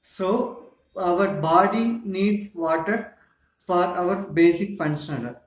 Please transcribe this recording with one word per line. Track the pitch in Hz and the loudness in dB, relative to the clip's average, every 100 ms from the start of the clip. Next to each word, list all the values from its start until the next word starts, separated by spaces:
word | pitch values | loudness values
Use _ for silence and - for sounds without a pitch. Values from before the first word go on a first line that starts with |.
So | - - 185 240 - - - _ _ - | -10 -4 -2 0 -2 -8 -20 _ _ -4
our | 180 175 196 151 | 0 2 0 0
body | 156 170 196 226 233 233 | 4 4 4 2 0 -2
needs | 202 185 202 202 - | -6 0 0 0 -4
water | 170 165 165 160 185 - _ _ _ _ _ | -6 -2 -2 0 -4 -4 _ _ _ _ _
for | - 175 185 180 | -2 0 0 0
our | 180 196 196 156 | -2 -2 -2 4
basic | 170 170 196 - | 4 4 -2 -4
functional. | 156 147 - 139 117 120 | -4 -4 -4 -6 -8 -12